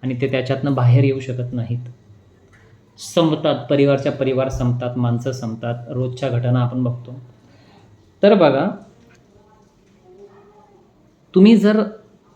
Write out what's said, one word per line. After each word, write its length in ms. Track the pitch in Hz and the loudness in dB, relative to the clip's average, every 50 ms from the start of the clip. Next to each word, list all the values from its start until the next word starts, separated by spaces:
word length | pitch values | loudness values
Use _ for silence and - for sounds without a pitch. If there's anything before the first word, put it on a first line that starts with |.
| - | -6
आणि 180 | 127 131 123 | -6 -6 -4
ते 100 | 135 131 | -4 -2
त्याच्यातनं 420 | - 131 127 - 139 127 - 143 139 | -2 -4 -2 -2 -4 -4 -2 -2 -2
बाहेर 300 | 127 123 120 120 - 139 | 2 2 4 4 4 4
येऊ 160 | 139 135 135 | 2 0 -2
शकत 340 | - - 123 123 123 120 - | -6 -8 -8 -8 -8 -8 -6
नाहीत. 260 | 123 117 - 120 120 - - - _ _ _ - _ _ _ _ _ _ _ _ _ _ _ - _ _ _ _ _ - - - | -8 -6 -6 -6 -8 -8 -12 -18 _ _ _ -20 _ _ _ _ _ _ _ _ _ _ _ -20 _ _ _ _ _ -18 -4 0
संपतात, 500 | 175 165 160 151 147 - 156 139 127 - - | 0 2 2 0 0 -2 -2 -2 -2 -2 -2
परिवारच्या 420 | 147 139 139 139 139 135 - 147 | 2 2 4 4 2 0 0 -4
परिवार 380 | 131 123 135 131 131 127 131 131 | -4 -2 -2 -2 0 -2 -2 -2
संपतात, 480 | 120 - 127 123 120 120 120 123 120 123 | -2 -2 -2 -2 -2 -2 -4 -6 -4 -2
माणसं 340 | 123 120 120 117 117 135 | -2 0 -2 -2 -4 -6
संपतात, 440 | 127 123 - 113 110 113 - 117 120 120 - - | -8 -6 -8 -8 -8 -8 -6 -8 -8 -8 -10 -10
रोजच्या 400 | 143 123 127 127 123 - - 135 | -6 -6 -6 -6 -6 -6 -6 -4
घटना 300 | 120 120 120 123 123 127 | -2 -2 0 0 0 0
आपण 240 | 123 123 127 127 127 | 0 -2 -2 -2 -4
बघतो. 360 | 120 120 - - - 127 - - - - _ _ _ _ _ _ _ _ - _ _ - _ _ _ _ _ - | -4 -4 -6 -12 -16 -18 -18 -20 -20 -20 _ _ _ _ _ _ _ _ -20 _ _ -20 _ _ _ _ _ 4
तर 100 | 202 226 | 4 6
बघा, 360 | 202 175 147 135 135 156 196 208 - - - _ _ _ _ _ _ _ _ _ - _ _ _ _ _ _ _ _ _ _ _ _ _ 370 370 381 403 403 392 403 403 403 415 - - _ _ _ _ _ _ _ _ _ _ _ _ _ - | 6 6 4 4 2 0 -2 -4 -6 -14 -20 _ _ _ _ _ _ _ _ _ -20 _ _ _ _ _ _ _ _ _ _ _ _ _ -20 -20 -20 -20 -20 -20 -20 -20 -20 _ -20 -20 _ _ _ _ _ _ _ _ _ _ _ _ _ 4
तुम्ही 220 | 185 190 214 233 208 | 6 8 8 8 6
जर 260 | 180 208 214 220 208 208 - - - _ _ _ _ _ _ | 6 4 2 2 0 -2 -6 -16 -20 _ _ _ _ _ _